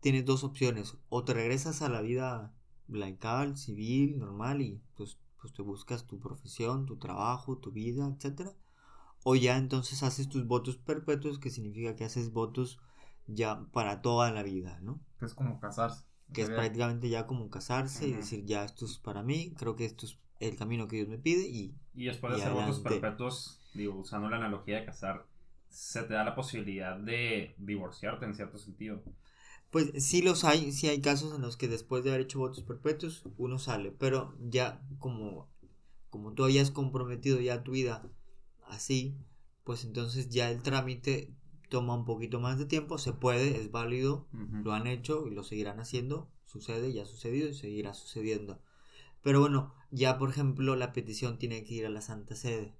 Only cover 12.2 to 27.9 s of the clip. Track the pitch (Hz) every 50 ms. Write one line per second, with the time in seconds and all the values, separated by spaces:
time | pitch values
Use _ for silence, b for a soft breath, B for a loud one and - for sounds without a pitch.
12.2 | 117 113 110 113 113 107 110 127 127 123 - b b b b b b b b b
13.2 | b - 107 107 113 110 107 104 101 - - 123 113 101 104 104 - 120 120 117
14.2 | 120 117 110 107 101 101 95 95 90 90 87 85 90 104 139 - - - - -
15.2 | 123 117 - - 135 120 110 - - 104 - - 117 - - - - - - -
16.2 | - - - 113 110 107 110 113 113 113 107 117 120 120 120 120 120 120 113 113
17.2 | 113 - 131 123 113 104 - 98 - - 123 127 135 135 - - 156 139 123 107
18.2 | 104 - 117 107 101 101 107 104 101 101 - - 120 107 - - - 113 101 101
19.2 | 104 123 147 160 170 180 160 - - 113 110 107 117 110 - - - 110 - -
20.2 | - - - - 117 113 104 - 110 107 117 117 110 107 113 110 104 101 110 117
21.2 | 135 160 170 180 190 - 120 113 101 95 - - - - - 127 123 123 120 -
22.2 | - 120 123 107 101 101 101 104 107 107 - - - - 113 104 110 107 107 -
23.2 | 123 127 127 - - - - - - - - 104 104 101 98 95 95 - 113 104
24.2 | 104 107 117 117 113 107 101 95 - 101 104 110 107 - - - - 95 95 -
25.2 | - - - - - - - - - - - - - - - 117 110 110 110 107
26.2 | 107 110 - - - - - 113 101 98 95 95 92 92 92 98 104 110 117 120
27.2 | 120 117 113 104 87 73 - - 98 98 104 98 92 -